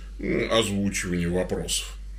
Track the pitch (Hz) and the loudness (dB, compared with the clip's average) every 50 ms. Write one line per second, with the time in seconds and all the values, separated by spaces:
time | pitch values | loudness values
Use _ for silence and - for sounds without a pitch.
0 | - - - - - - - 127 113 - 113 113 110 98 101 98 101 98 - - | -12 -12 -8 -4 -2 0 0 2 2 4 4 4 4 4 2 2 2 2 0 0
1 | - 90 87 87 85 85 87 92 90 - 98 85 117 - - - - - - - | 0 0 0 2 2 2 2 2 2 0 0 -2 0 0 -2 -2 -2 -4 -8 -10
2 | - - - | -10 -10 -10